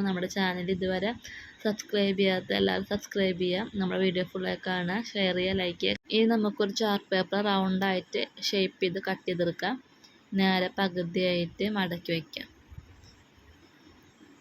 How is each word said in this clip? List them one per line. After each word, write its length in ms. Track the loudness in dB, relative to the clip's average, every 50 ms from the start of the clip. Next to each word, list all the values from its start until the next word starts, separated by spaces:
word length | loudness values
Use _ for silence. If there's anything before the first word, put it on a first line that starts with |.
| 0
നമ്മുടെ 220 | 0 0 -2 -2 -2 -2
ചാനൽ 320 | 0 0 0 0 -2 -2 -2 -2
ഇതുവരെ 340 | 0 0 0 0 0 0 -2 -4 -6 -10 -16 -16 -16 -18 -20 -10 -4 -2
സബ്സ്ക്രൈബ് 540 | -2 -2 -4 -4 -2 0 2 2 2 4 4
ചെയ്യാത്ത 300 | 4 4 4 2 0 0 0 2
എല്ലാവരും 260 | 2 2 2 0 -2 -2
സബ്സ്ക്രൈബ് 480 | -4 -4 -4 -4 -2 0 0 2 0 0
ചെയ്യുക. 360 | 0 0 0 0 -2 -4 -2 -2
നമ്മുടെ 200 | -2 0 0 2 2
വീഡിയോ 200 | 2 2 0 -2 -2
ഫുള്ളായി 260 | -4 -4 -4 -4 -4 -4 -4
കാണുക, 300 | -2 -2 -2 -2 -2 -2 -4 -4 -4
ഷെയർ 260 | -2 0 0 0 2 2
ചെയ്യുക, 160 | 0 0 0 0
ലൈക്ക് 180 | -2 -2 -4 -2
ചെയ്യുക. 120 | -2 -2 -2 -2 _ 0 2
ഇനി 120 | 4 4 6
നമുക്കൊരു 400 | 4 4 2 0 0 0 0 0 0 0
ചാർട്ട് 260 | 0 0 0 0 0 0
പേപ്പർ 280 | 0 0 2 2 0 0 2 2
റൗണ്ടായിട്ട് 680 | 2 2 2 2 2 2 2 0 0 0 -2 -4 -4 -4 -4 -4 -6 -8 -4 -2
ഷേപ്പ് 320 | 0 2 0 0 0 -2
ചെയ്ത് 160 | -2 -2 -2 -2 -4
കട്ട് 180 | -4 -4 -4 -4 -4
ചെയ്തെടുക്കാം. 460 | -2 0 0 0 -2 -2 -2 -4 -4 -4 -8 -14 -20 _ -20 -20 -20 -20 _ -2 2 2
നേരെ 280 | 4 4 4 2 2 0 0 0
പകുതിയായിട്ട് 840 | 0 0 0 -2 -4 -2 0 0 2 2 2 2 0 -2 -4 -4 -2 -2 0
മടക്കി 340 | 0 -2 -2 -2 -4 -4 -2 -2
വയ്ക്കാം. 340 | -2 -4 -6 -10 -12 -12 -14 -18 -20 -20 -20 -20 -20 -20 -20 -20 -20 -20 -20 -20 -20 -20 _ _ -20 -20 -20 -20 -20 -20 -20 -20 -20 -20 -20 -20 -20 -20 -20 -20 -20 -20 -20 -20 -20